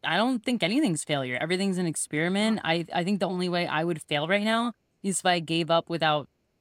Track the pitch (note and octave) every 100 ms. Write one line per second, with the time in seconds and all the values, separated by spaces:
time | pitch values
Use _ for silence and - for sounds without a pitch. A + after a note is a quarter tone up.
0 | D3 E3+ A#3+ B3+ C4+ A#3+ E3 B3 C#4+ D#3
1 | - C#3+ B2+ B2 D#3+ F3+ G3 F3+ F3 D3+
2 | - D3+ E3+ G3 A3 A3 - E3+ E3 F3
3 | F3 G3+ F3+ F3+ F3+ F3 E3 D3 E3 E3
4 | - D3 D#3+ G3+ G#3+ A3+ A#3+ - _ _
5 | G3 F3+ F#3 F3 D#3 E3 D#3+ E3 - E3+
6 | D#3 D3+ B2+ _ _ _